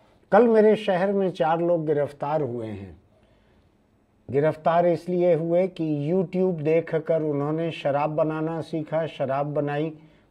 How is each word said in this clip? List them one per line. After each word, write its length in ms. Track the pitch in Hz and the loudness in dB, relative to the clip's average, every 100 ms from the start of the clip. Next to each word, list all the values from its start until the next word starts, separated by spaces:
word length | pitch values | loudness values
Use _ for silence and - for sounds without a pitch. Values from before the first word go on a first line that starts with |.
| _ _ _ | _ _ _
कल 160 | 196 240 | 4 6
मेरे 260 | 220 214 208 | 6 6 4
शहर 340 | 214 180 196 | 0 0 0
में 180 | 196 190 | 0 -2
चार 300 | 170 160 165 | 0 0 2
लोग 260 | 170 175 156 | 2 0 0
गिरफ्तार 560 | 147 139 - 143 156 | 0 -2 -4 -4 -2
हुए 240 | 139 120 110 | -2 -6 -8
हैं। 300 | 101 98 80 _ _ _ _ _ _ _ _ _ _ _ _ - | -10 -14 -18 _ _ _ _ _ _ _ _ _ _ _ _ -4
गिरफ्तार 580 | 123 156 151 180 165 175 | 0 0 0 0 2 2
इसलिए 480 | 165 175 180 180 | 0 -2 0 2
हुए 320 | 160 165 170 185 | 2 2 2 0
कि 260 | 185 160 147 143 | -2 -4 -2 0
YouTube 560 | 190 185 180 185 170 | -2 -2 0 0 0
देखकर 600 | 147 165 160 165 151 160 | 0 0 0 -4 0 -2
उन्होंने 460 | 156 143 143 156 165 | 0 -2 -2 -2 -4
शराब 440 | 160 143 139 151 151 | -4 -2 0 -2 0
बनाना 440 | 156 156 160 165 | -2 -2 -4 -4
सीखा, 440 | 151 165 147 156 156 | -6 -6 -4 -4 -4
शराब 460 | - 135 135 147 | -4 -4 -2 -2
बनाई, 380 | 147 147 147 160 156 - _ _ | -2 -2 -2 -4 -6 -18 _ _